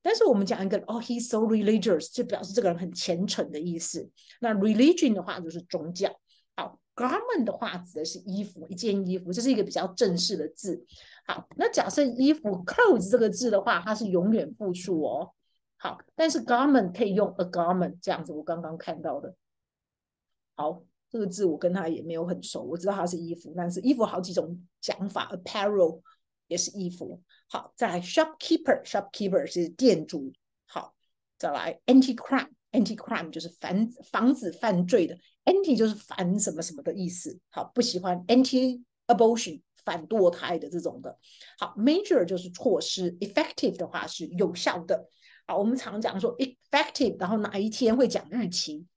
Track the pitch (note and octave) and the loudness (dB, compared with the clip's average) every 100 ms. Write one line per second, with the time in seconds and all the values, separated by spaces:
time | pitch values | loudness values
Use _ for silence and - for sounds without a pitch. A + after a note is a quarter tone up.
0 | E4+ A4 G#4 G#3 G3 G3 F#3+ G3+ - A3+ | 2 4 6 6 2 -2 0 -2 -2 -8
1 | A#3+ A#3+ A#3 G#3+ A3 A3 G3+ A3 A3 F3+ | -4 -2 0 0 2 2 4 2 4 0
2 | - - A#3+ G#3 F#3+ G3 F#3 E3+ F3 - | 0 -4 -4 -4 -2 0 0 -2 -6 -6
3 | - E3+ G3+ - - D3 F3 E3 - E3 | -4 -2 -2 -2 -4 -6 -6 -4 -6 -6
4 | - _ - - A#3 G#3+ G#3 G#3+ C#4+ F4 | -12 _ -20 -6 -2 2 2 6 6 6
5 | C#4 G3 F#3 E3+ E3 E3+ - E3+ D#3 F3+ | 2 0 -4 -8 -8 -12 -6 -6 -6 -4
6 | G3 - _ _ _ - F#3+ - _ - | -4 -4 _ _ _ -10 -10 -12 _ -4
7 | B3 F#4 A#4+ G#4 A3 - G#3 F3 - D3+ | -2 -2 0 0 0 -2 -6 -6 -10 -8
8 | D#3+ - G3+ F#3+ F#3 - D#3+ F#3 A3+ G3 | -8 -8 -8 -6 -6 -12 -14 -4 0 0
9 | F#3 F#3 F3+ F#3 B3 A3 F#3+ - F3+ - | 0 -4 -4 -2 2 2 0 -2 -4 0
10 | G#3+ F3 - E3+ D#3 - G3 - - - | 2 2 0 -2 -6 -6 -8 -8 -10 -20
11 | - - - - - - A4 G#4+ - - | -20 -16 -8 -8 -8 -2 0 0 0 2
12 | C#4 A#3+ C4+ D4+ G#3 F3+ F3+ - A#4 B3 | 0 4 4 4 0 -4 -4 4 6 6
13 | F#3 A#3 A3 F3+ B3 G3+ G#3+ F3+ G3 G#3+ | 4 4 4 2 2 2 2 0 0 -4
14 | G#3+ F3+ F#3+ A3 D#3 - G3+ F3+ G3+ E3 | 0 2 4 2 0 -6 -6 -6 -2 -2
15 | C3 B2+ F3+ _ _ _ _ _ - - | 0 -4 -6 _ _ _ _ _ -10 -10
16 | - - D#4+ D#4 A3+ B3 C#4+ C4 F#3 F3+ | -14 0 0 0 0 2 4 4 2 -2
17 | G#3+ G3 G3 - F3 F3 E3+ F#3 E3 - | 0 2 0 0 -2 0 2 2 0 -2
18 | - D#3+ D#3 D3+ D3+ E3+ D#3+ D#3+ - D#3+ | -4 -4 -4 -10 -6 -6 -6 -10 -10 -8
19 | D#3+ C#3 D3 F#3 _ _ _ _ _ _ | -6 -6 -8 -16 _ _ _ _ _ _
20 | _ _ _ _ _ - D3+ F3 _ _ | _ _ _ _ _ -6 -6 -6 _ _
21 | _ A3+ F#3+ F3+ F#3+ D3+ F3+ F#3+ E3 D#3+ | _ -4 -4 0 0 2 0 0 -2 -4
22 | D#3+ E3 F3 F3 - - - E3+ F#3 F#3+ | -4 -6 -4 -6 -6 -8 -6 -4 -2 0
23 | F3+ F3 E3+ E3+ - E3+ F3 F3+ A#3 B3+ | -2 -4 -8 -10 -10 -6 -4 0 2 2
24 | G#3+ F3+ F#3 F3+ D#3+ F3 - _ - - | 0 -2 -2 -2 -4 -10 -16 _ -8 -6
25 | G3 E3+ F3 F#3 F3+ G#3+ G3+ G3+ E3 E3 | -4 -4 -6 -8 -8 -2 0 4 4 2
26 | _ _ _ _ _ F3 - G3+ F3+ F3+ | _ _ _ _ _ -4 -4 -4 -8 -8
27 | D#3 F3+ _ _ _ - - - A3+ F3 | -12 -14 _ _ _ -12 -10 -4 -2 -2
28 | F3+ - D#4+ - - D#4+ D4+ - - G#3 | 0 2 2 -2 -2 0 2 0 2 -4
29 | G3 - G3+ F#3 - F3 E3 - B3+ D#3 | -4 -6 0 0 0 -2 -4 4 4 4
30 | D#3 D#3 C3+ - _ _ _ - - _ | 0 -8 -8 -14 _ _ _ -12 -12 _
31 | _ _ _ _ E3 C#3+ F2 - - C4+ | _ _ _ _ -4 -2 -4 -4 8 8
32 | C4 A#3 - C4 - _ _ C#4+ G3+ A3 | 8 0 -2 -2 -2 _ _ 0 0 -2
33 | - G#3 D#3+ D#3+ E3+ - D#3+ F#3 A3+ - | -6 -6 -4 -10 -12 -10 -2 0 0 -4
34 | - F#3+ A#3+ C4 F3 D#3+ A3+ F3 F3+ A#3 | -4 2 2 2 -2 -2 0 2 4 4
35 | E3 - _ _ - F#4+ F4+ G#3+ A3 G#3 | 2 -4 _ _ 2 4 4 4 2 0
36 | - - F3 G#3 G#3 D#3 E3 - - G3+ | -10 -4 -2 0 0 -2 -8 -6 -6 -4
37 | F3 F3+ - - _ - - - A#3+ F3+ | -4 -6 -8 -12 _ -10 -4 -2 0 -2
38 | F#3 F3+ F3+ B3 C4 B3+ C4 B3 - _ | -2 -4 4 4 6 2 2 -2 -12 _
39 | - A#3 A3+ A#3 F#3 D#3 _ _ - E3 | 0 6 6 4 -4 -10 _ _ -6 -6
40 | D#3 A3 F3 E3+ E3+ E3+ D3 E3+ D#3 - | -2 4 4 4 -4 -4 -4 -6 -6 -8
41 | - - _ - - - - - A#3 E4+ | -16 -18 _ -20 -20 -10 -8 0 2 2
42 | G#4 D4 F3 F#3 F3+ - B3 E3 - - | 2 2 2 -2 -6 -4 2 2 0 -4
43 | F3 F3 G3+ - D4+ - A#3 - E3+ D#3+ | -4 -4 -2 -2 -2 -2 -2 -2 -6 -6
44 | G2+ - E3 F3 F#3+ - - F3 - F3 | -8 -8 -8 -2 -2 0 -2 -2 -2 -4
45 | - _ _ - - F3+ G#3 B3+ G#3+ G#3 | -4 _ _ -20 -4 0 0 0 -4 -6
46 | G#3 F#3+ A#3 - C4 - _ C#4+ D#4 - | -4 -2 -4 -2 -6 -6 _ 0 0 0
47 | A#3+ F3 F3+ A3 G#3 G3+ A3 - A3+ B3 | -2 0 -2 0 0 -2 -4 2 2 4
48 | B3 - - A#3 F#3+ F3+ - D#3 F3+ | 4 2 -4 -4 -2 -4 -6 -10 -14